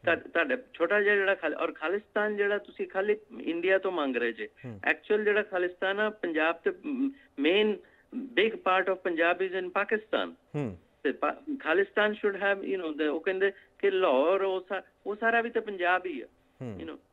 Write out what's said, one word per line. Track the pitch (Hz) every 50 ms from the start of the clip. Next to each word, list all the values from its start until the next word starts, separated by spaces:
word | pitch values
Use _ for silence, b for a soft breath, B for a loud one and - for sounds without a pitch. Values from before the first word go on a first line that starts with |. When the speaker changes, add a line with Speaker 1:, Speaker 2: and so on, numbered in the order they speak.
| -
Speaker 1:
ਤੁਹਾ-, | 175 165 -
Speaker 2:
ਹੂੰ। | - -
Speaker 1:
ਤੁਹਾਡਾ | - 170 160 139 127 127 - - -
ਛੋਟਾ | - 165 170 208 208
ਜਿਹਾ | 202 202 208
ਜਿਹੜਾ | 202 196 190 196
ਖਾਲ-, | 185 - 156 147
ਔਰ | - 160 165
ਖਾਲਿਸਤਾਨ | 160 - 156 156 185 208 214 _ _ 214 208 214 208
ਜਿਹੜਾ | 202 202 202 208
ਤੁਸੀਂ | 202 202 - - - 202
ਖਾਲੀ | 180 - 190 196 208 208 214 - _ - -
ਇੰਡੀਆ | 147 147 165 170 170 185 190
ਤੋਂ | 185 185 190
ਮੰਗ | 185 170 147 135 127
ਰਹੇ | 120 120 117
ਜੇ, | 113 110 107 104 _ - -
Speaker 2:
ਹੂੰ। | 123 110 98 -
Speaker 1:
ਐਕਚੁਅਲ | 147 160 - - - 214 208 214
ਜਿਹੜਾ | 208 208 208 202
ਖਾਲਿਸਤਾਨ | 208 196 180 180 175 180 _ 196 190 196 202
ਆ | 214 214
ਪੰਜਾਬ | 214 - - 175 160 156 156 165 165
ਤੇ, | 165 - 202 180 - -
ਮ, | 151 139 120 139 135 135 B B B _ -
main | 139 156 185 208 214 214 202 180 b b b b b b - 131
big | - - - 170 202 226
part | 220 - - 185 185 190 185 196 190
of |
Punjab | 185 - 190 170 156 165 170 180 180 190
is | 185 180 190
in | 185
Pakistan। | 180 180 196 202 202 226 214 214 _ - 120 92 85 82 _ _ _ -
Speaker 2:
ਹੂੰ। | 151 143 113 92 87 _ _ _ _ -
Speaker 1:
ਤੇ | 151
ਪਾ-, | - - - 151 - - - - 143 -
ਖਾਲਿਸਤਾਨ | - 151 160 185 196 196 - 214 208 214
should | 208 - - 208 196 185
have, | 202 202 202 196 - -
you | 196 185 175
know, | 156 151 147 156
the, | 151 143
ਉਹ | 160
ਕਹਿੰਦੇ | 160 196 185 190 196 196 190 B B B B _
ਕਿ | - 202
ਲਾਹੌਰ, | 190 185 185 175 127 127 143 165 190 190
ਉਹ | 196 190 185 185 180 -
ਸਾ-, | 202 185 - _ _ _ _
ਉਹ | 190 208
ਸਾਰਾ | 208 240 226 226 233
ਵੀ | 226 233
ਤਾਂ | 226 226
ਪੰਜਾਬ | 220 208 202 185 175 175 180 185 180
ਹੀ | 185 156 123
ਆ, | 110 - _ _ _ _ _ _
Speaker 2:
ਹੂੰ। | 131 120 104 90
Speaker 1:
you | 82
know। | 160 - - _ _